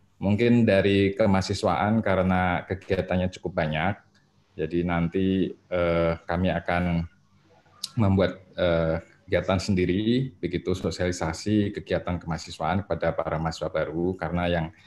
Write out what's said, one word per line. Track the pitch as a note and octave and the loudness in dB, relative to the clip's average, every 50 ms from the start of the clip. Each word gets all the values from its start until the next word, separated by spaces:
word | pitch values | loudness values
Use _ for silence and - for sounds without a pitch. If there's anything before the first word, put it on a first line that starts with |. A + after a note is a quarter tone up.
| _ _ _ - | _ _ _ -6
Mungkin | F#2 F#2+ G#2 G2+ A#2+ A#2+ A#2+ A#2+ A2+ | -2 0 0 2 4 4 6 6 6
dari | G#2+ G2 G2 F#2+ G2+ G2+ G2 G2 G2 G2 | 6 6 4 4 4 4 4 4 2 2
kemahasiswaan, | - A2 G#2 F#2+ F#2+ F#2 - G2+ - - G2 F2 C#2 F2+ G#2 A2 A2+ | 2 2 4 4 2 2 0 -2 -2 0 0 0 2 2 2 0 0
karena | G#2 G2+ F#2+ F#2+ F#2 F#2 F#2 F#2 F#2 F2+ F2 D#2+ - - | 2 2 2 2 2 2 2 2 2 2 0 -2 -4 -6
kegiatannya | F#2+ F#2 - - G2 F#2 F2 - F#2 F#2 F2+ F#2 F2+ | -8 -8 -4 -4 -2 -2 -2 0 0 0 0 -2 -4
cukup | - - F2+ E2 F2+ E2 | -6 -10 -6 -4 -2 -2
banyak, | D#2 D2+ D#2 D#2+ F#2+ G#2+ - - _ _ _ _ _ _ _ _ _ _ | -2 -2 0 0 -2 -2 -4 -8 _ _ _ _ _ _ _ _ _ _
jadi | - E2 D#2 E2+ F2 F2 F2 | -8 -6 -4 -2 -2 0 0
nanti, | F2 E2+ E2+ E2+ - F#2+ F#2+ F#2+ F#2+ F#2+ F2 - | 0 0 0 0 0 0 0 2 2 0 0 -2
eh, | - - _ - F2+ F2+ F2 E2+ E2+ E2+ E2 E2 E2 - - | -4 -8 _ -6 -2 0 0 2 2 2 2 0 -2 -4 -4
kami | - F2 F2 F#2 F2+ | -4 -2 0 0 0
akan | D#2+ E2+ - - F2 F2 F2+ F2 E2+ E2+ E2+ - - _ _ _ _ _ _ _ _ _ _ _ _ - - - - - | 0 -2 -2 -2 -2 0 0 0 0 -2 -2 -4 -8 _ _ _ _ _ _ _ _ _ _ _ _ -14 -14 -6 -2 0
membuat, | G#3 G3 G2 F#2+ F#2 F2 - - - - - | 2 4 4 4 2 2 0 -4 -14 -12 -4
eh, | - F#2 F2 E2+ E2 E2 D#2+ E2 E2 - - - _ _ | -2 0 2 2 2 2 0 0 -2 -4 -10 -18 _ _
kegiatan | - F#2+ F2 E2+ - G2 F#2+ | -4 -2 -2 0 0 0 0
sendiri, | - - G2+ F#2 F2+ F2 F2+ G2 G#2+ A2+ A#2+ B2+ C#3 C3+ - - | 0 0 0 2 2 2 0 0 0 0 0 0 0 -4 -6 -8
begitu | - E2+ E2+ E2+ - F2 F#2 F2+ | -6 -4 -4 -4 -4 -4 -4 -2
sosialisasi | - F#2+ D#2+ - F2+ F2+ F2 F2 F2 D#2+ E2 - - G#2 G#2+ G#2+ G2+ G2 G2+ | -2 -4 -4 -2 -2 -4 -2 -2 -4 -4 -6 -4 -4 0 2 2 2 0 -2
kegiatan | F#2+ - - F#2 E2+ - F#2 F2+ E2+ | -6 -6 -4 -4 -2 -2 -2 -4 -4
kemahasiswaan | - - D#2+ D#2+ - - - - D#2+ D#2 F2 G2 F#2+ | -4 -6 -6 -6 -8 -10 -10 -6 -2 -2 0 -2 -2
kepada | - E2+ E2 - E2 | -4 -4 -2 -2 -2
para | D#2+ - E2 E2 D#2+ D#2 | -2 -2 -2 -2 -4 -2
mahasiswa | D#2+ D#2+ D#2+ - - - - | -2 -4 -4 -6 -6 -6 -4
baru, | D#2+ D2+ - D2+ E2 E2+ F2+ F#2 | -4 -4 -4 -2 -2 -2 -2 -2
karena | F#2 E2 D#2 E2 F2 F2 | -4 -6 -4 -4 -2 0
yang | F2 F2 E2+ D#2+ E2 - - - | 0 0 0 -2 -4 -8 -14 -20